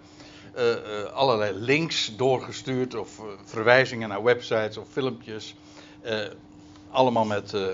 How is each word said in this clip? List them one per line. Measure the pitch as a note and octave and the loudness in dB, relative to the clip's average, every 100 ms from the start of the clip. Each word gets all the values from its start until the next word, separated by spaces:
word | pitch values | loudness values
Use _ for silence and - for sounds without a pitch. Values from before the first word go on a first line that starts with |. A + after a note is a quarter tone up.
| - - - - - | -14 -20 -20 -20 -12
eh, | - A#2 | 0 0
eh, | A2 G#2 G#2 G2+ | 0 -4 -6 -4
allerlei | - C3+ A2 G#2 F#2+ | 2 2 4 0 0
links | A#2+ D3 E3 - - G#2+ | 2 2 0 -2 -4 0
doorgestuurd | B2+ B2 - - C3 B2+ B2+ | 2 2 -2 -10 -4 -2 -2
of, | A2+ F#2 - | -4 -10 -12
eh, | G#2+ G2 | -14 -14
verwijzingen | G2+ A2+ A2 B2+ C3 A#2+ A2 | -10 0 6 6 6 0 -6
naar | G2 | 0
websites | A#2 A#2+ - A2+ G#2+ A2 | 2 2 2 -2 -2 -6
of | G2 | -10
filmpjes, | - C3 A2+ A2 G#2+ - - - - - - | -4 -4 -4 -10 -12 -14 -18 -20 -20 -20 -14
eh, | B2 G#2+ G2+ F#2+ - - - - - | -6 -4 -4 -10 -20 -20 -20 -20 -2
allemaal | C#3 B2+ A#2 | 2 4 4
met, | A2 G#2 G2+ | 2 0 -2
eh, | G#2 F#2+ | -2 -2